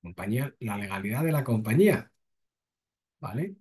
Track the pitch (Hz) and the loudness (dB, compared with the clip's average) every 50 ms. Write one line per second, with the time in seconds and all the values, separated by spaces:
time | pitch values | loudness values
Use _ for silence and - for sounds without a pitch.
0 | - 87 90 - - 98 101 123 135 139 - _ - 110 104 101 98 98 98 98 | -14 -14 -12 -8 -4 -2 -2 -2 -2 -4 -6 _ -6 -6 -4 -4 -6 -6 -6 -6
1 | 98 101 107 131 156 165 156 147 135 123 117 110 107 107 110 143 202 208 175 - | -4 -2 -2 0 0 2 0 0 0 0 0 0 0 2 4 6 6 6 6 2
2 | - - _ _ _ _ _ _ _ _ _ _ _ _ _ _ _ _ _ _ | -2 -8 _ _ _ _ _ _ _ _ _ _ _ _ _ _ _ _ _ _
3 | _ _ _ _ - 95 101 123 165 202 196 - | _ _ _ _ -12 -8 -6 -4 -6 -6 -8 -14